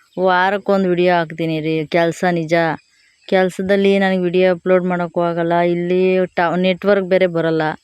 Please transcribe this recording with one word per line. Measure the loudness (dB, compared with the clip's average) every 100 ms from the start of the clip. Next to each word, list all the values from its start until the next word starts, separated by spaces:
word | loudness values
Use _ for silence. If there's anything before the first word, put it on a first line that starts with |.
| _ -2
ವಾರಕ್ಕೊಂದು | 0 2 0 -2 -2 0 0
ವಿಡಿಯೋ | 2 2
ಹಾಕ್ತೀನಿ | 2 -2 -4 -4 -4
ರೀ, | -2 -4 -2
ಕೆಲಸ | 0 0 0 -2
ನಿಜ. | -2 0 0 0 -4 _ _ _ _ -2
ಕೆಲಸದಲ್ಲಿ | 0 0 -2 -2 2 2 2
ನನಗೆ | 0 0
ವಿಡಿಯೋ | 0 2 2
ಅಪ್ಲೋಡ್ | 0 2 0
ಮಾಡೋಕ್ಕೂ | 2 -2 -4 -2
ಆಗಲ್ಲ, | -2 -2 0
ಇಲ್ಲಿ | 2 2 0 0 0 2 0 -2
ಟ-, | -2 -2 0
ನೆಟ್ವರ್ಕ್ | -2 0 0 0 2
ಬೇರೆ | 0 2
ಬರಲ್ಲ. | 0 -2 -2 -4 -6